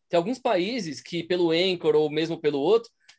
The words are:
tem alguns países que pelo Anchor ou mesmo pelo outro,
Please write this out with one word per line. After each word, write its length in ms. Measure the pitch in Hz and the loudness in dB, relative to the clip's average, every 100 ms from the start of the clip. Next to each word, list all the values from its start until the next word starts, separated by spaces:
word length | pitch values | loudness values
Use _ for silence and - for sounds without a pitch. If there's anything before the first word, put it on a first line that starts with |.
| - | -2
tem 80 | 170 | -2
alguns 220 | 170 254 | -2 -4
países 600 | 247 190 190 254 165 127 | -2 0 0 -4 -8 -10
que 220 | - 170 | -8 -8
pelo 280 | 165 180 170 | -2 0 2
Anchor 440 | 165 190 180 160 151 | 2 0 0 2 2
ou 140 | 151 | 2
mesmo 280 | 151 160 160 | 0 -4 -2
pelo 180 | 151 143 | -2 0
outro, 300 | 147 226 233 _ _ | 2 2 0 _ _